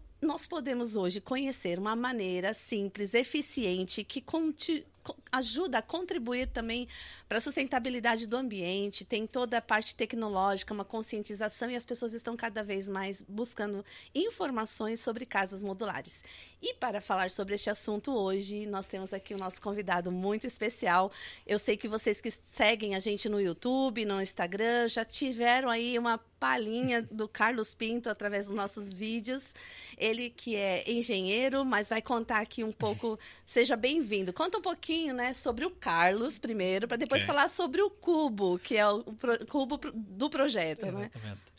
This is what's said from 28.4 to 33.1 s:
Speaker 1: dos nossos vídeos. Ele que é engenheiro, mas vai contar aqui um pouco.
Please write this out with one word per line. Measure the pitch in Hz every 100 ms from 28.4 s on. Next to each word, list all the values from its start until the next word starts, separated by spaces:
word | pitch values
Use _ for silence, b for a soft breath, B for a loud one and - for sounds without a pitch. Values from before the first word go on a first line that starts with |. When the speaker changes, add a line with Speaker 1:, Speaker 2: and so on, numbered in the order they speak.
| 202
Speaker 1:
dos | 208
nossos | 196 - 202
vídeos. | 185 220 233 220 269 - - B B B B
Ele | 220 226 240
que | - 247 214
é | 196 180 -
engenheiro, | 233 233 196 185 214 262 269 269
mas | 208 208
vai | 220
contar | - 240 226 220
aqui | 220 -
um | 220
pouco. | - 214 202 233